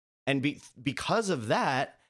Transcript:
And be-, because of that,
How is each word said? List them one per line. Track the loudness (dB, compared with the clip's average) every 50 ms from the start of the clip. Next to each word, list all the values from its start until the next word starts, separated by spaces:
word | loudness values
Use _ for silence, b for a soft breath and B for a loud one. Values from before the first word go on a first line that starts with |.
| _ _ _ _ -2
And | 0 0 2
be-, | 0 -2 -4 -4 -14 -20 _ -6
because | -4 -4 -4 -4 -2 0 2 2 2 2
of | 0 0 0 0
that, | 0 2 2 2 2 0 0 -2 -6 b b b